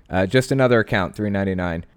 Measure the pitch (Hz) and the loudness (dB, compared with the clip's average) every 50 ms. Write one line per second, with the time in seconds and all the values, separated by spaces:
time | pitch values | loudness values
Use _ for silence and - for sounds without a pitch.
0 | - - - 92 95 92 127 131 127 - 143 135 131 123 123 113 107 - 123 101 | -12 -4 -2 -2 0 2 2 0 2 2 0 2 4 4 4 4 2 2 0 -2
1 | 90 80 - - 104 104 101 98 98 98 95 92 90 87 82 85 87 - _ | -2 -4 -4 -6 -4 -2 -2 -2 -2 -2 -2 -2 -4 -4 -4 -6 -8 -12 _